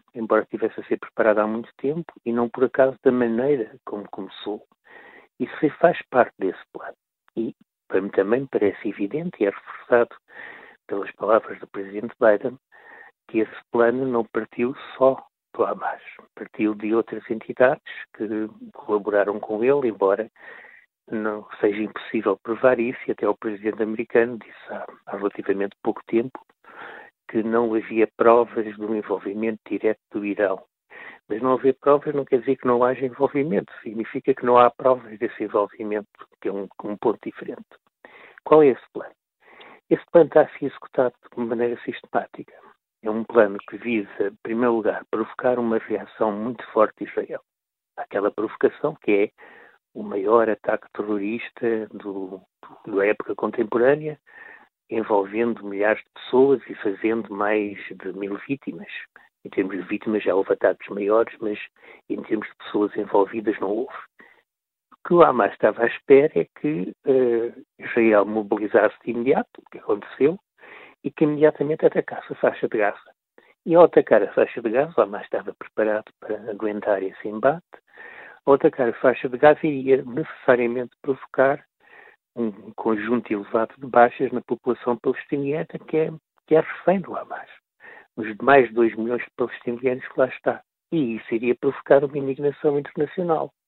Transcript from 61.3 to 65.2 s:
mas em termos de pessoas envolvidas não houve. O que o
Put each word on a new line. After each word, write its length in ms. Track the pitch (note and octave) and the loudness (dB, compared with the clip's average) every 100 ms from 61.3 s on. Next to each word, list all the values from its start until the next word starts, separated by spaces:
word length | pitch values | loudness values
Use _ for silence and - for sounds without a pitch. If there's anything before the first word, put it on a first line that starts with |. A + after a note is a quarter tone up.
| - | -4
mas 180 | A2 G#2 - _ - - - | -8 -8 -10 _ -20 -20 -10
em 120 | - | -10
termos 260 | - G#2+ - | -4 -6 -6
de 60 | - | -14
pessoas 400 | - A2 G#2 - | -6 -2 -2 -2
envolvidas 640 | G2+ G#2 G2 A2+ G#2+ G2+ | -2 0 0 -2 -4 -4
não 100 | F#2+ | -4
houve. 260 | G#2+ C3 - - _ - _ _ _ _ _ _ | -4 -6 -12 -20 _ -20 _ _ _ _ _ _
O 160 | _ - | _ 0
que 60 | |
o 80 | F3 | 6